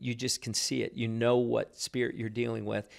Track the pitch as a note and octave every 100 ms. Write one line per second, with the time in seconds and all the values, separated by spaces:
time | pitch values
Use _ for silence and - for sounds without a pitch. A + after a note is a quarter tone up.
0 | B2 A#2 B2+ - A#2+ G#2+ - C3 A2 -
1 | A2+ A2+ A#2 B2 A#2+ A#2 - - - B2+
2 | A#2+ - A2+ A2 A#2 A2+ G#2 G#2+ -